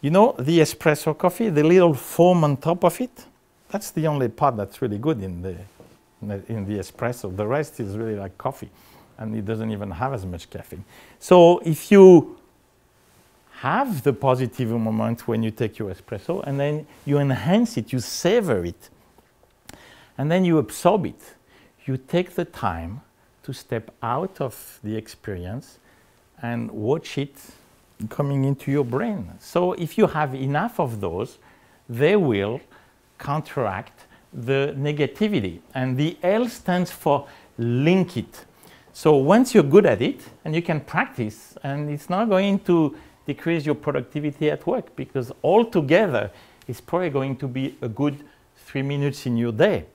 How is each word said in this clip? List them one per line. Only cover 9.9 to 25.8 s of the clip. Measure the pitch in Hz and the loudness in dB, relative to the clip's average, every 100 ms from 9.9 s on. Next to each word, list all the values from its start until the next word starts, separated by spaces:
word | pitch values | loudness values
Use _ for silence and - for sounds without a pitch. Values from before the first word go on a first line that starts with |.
have | 82 127 | -6 -6
as | 131 95 | -6 -8
much | 87 - | -12 -14
caffeine. | - - 90 - - - _ | -18 -16 -18 -18 -20 -20 _
So | - 180 170 175 | 6 10 10 8
if | 160 156 - | 2 -4 6
you | 202 190 175 131 - _ _ _ _ _ _ _ _ _ _ _ - | 12 12 12 8 -10 _ _ _ _ _ _ _ _ _ _ _ -8
have | 131 185 269 170 | -2 -2 -2 0
the | 143 | -2
positive | 120 139 127 127 - 120 | 0 2 2 0 -4 -4
moment | 117 110 110 110 117 - | -2 -2 -2 -2 -4 -4
when | 113 | -2
you | 110 | -2
take | 107 113 - | -4 -6 -6
your | 104 | -10
espresso, | 92 - 104 - 180 | -10 -12 -12 -6 -6
and | - 139 | -4 -4
then | 143 151 151 - | -2 -4 -10 -16
you | - 143 | -2 0
enhance | 143 127 104 196 240 - | 0 0 2 2 2 -2
it, | 110 | -6
you | 127 | -6
savor | 113 - 175 226 190 107 | -6 -4 0 0 0 -2
it, | 87 85 - _ _ _ _ _ _ _ _ - - - - - | -2 -8 -18 _ _ _ _ _ _ _ _ -20 -20 -20 -20 -8
and | 151 | -2
then | 175 | 0
you | 185 160 | 2 2
absorb | 135 - 175 208 120 | 0 0 2 2 -2
it, | - - - _ _ _ _ | -10 -20 -20 _ _ _ _
you | - 131 | -8 -8
take | - 170 180 | -4 -4 -4
the | - 175 | -6 -8
time | - 104 82 80 113 - _ _ _ | -4 -6 -6 -10 -12 -18 _ _ _
to | - | -16
step | 131 - 117 - _ | -16 -8 -8 -8 _
out | 117 127 190 - | -6 -4 -6 -8
of | 117 - - - | -10 -10 -20 -16
the | 104 110 | -10 -10
experience | 107 - - 95 87 117 - - | -10 -16 -12 -10 -10 -12 -14 -20